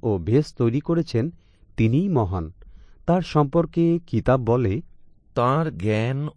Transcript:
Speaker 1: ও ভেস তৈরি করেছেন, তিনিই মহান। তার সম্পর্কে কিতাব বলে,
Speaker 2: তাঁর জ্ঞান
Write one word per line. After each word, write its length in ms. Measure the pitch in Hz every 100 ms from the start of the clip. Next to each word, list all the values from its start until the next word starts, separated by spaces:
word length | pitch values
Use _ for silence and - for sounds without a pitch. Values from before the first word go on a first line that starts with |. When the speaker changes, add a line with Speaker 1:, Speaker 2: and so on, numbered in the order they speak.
Speaker 1:
ও 160 | 117 98
ভেস 360 | 82 123 151
তৈরি 260 | - 117 123
করেছেন, 500 | - 165 165 113 156 - _ _ _ -
তিনিই 320 | 113 131 196
মহান। 440 | 151 101 92 80 - - - - - -
তার 160 | 175
সম্পর্কে 760 | 165 156 143 170 165 - 170 170 -
কিতাব 340 | 113 - 131
বলে, 380 | 113 120 113 104 - - - - _
Speaker 2:
তাঁর 440 | - 123 139 160 -
জ্ঞান 500 | 101 107 113 135 151